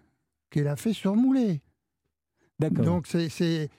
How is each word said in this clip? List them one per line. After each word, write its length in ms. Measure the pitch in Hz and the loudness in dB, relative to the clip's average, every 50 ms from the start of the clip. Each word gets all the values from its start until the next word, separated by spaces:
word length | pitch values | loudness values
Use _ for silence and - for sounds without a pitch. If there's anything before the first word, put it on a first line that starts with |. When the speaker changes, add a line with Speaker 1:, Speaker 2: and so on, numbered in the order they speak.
| _ _ _ _ _ _ _ _ _ _ | _ _ _ _ _ _ _ _ _ _
Speaker 1:
Qu'il 180 | - 151 143 143 | -2 -2 0 0
a 100 | 147 - | -2 -2
fait 160 | - 226 202 | -2 -4 -4
surmouler. 680 | - - 190 202 220 254 262 269 269 240 208 170 143 _ _ _ _ _ _ _ _ _ _ _ _ _ _ _ _ _ _ _ - | -2 -2 0 2 2 2 4 4 2 2 0 0 -4 _ _ _ _ _ _ _ _ _ _ _ _ _ _ _ _ _ _ _ -2
Speaker 2:
D'accord. 280 | 156 160 - - - | -2 0 0 0 2
Speaker 1:
Donc, 220 | 165 175 180 - - | 2 2 0 -2 -2
c'est, 220 | - 170 170 156 | -2 -2 -2 -2
c'est, 400 | - - 175 165 165 160 151 139 - | -2 -2 0 0 0 0 -2 -6 -8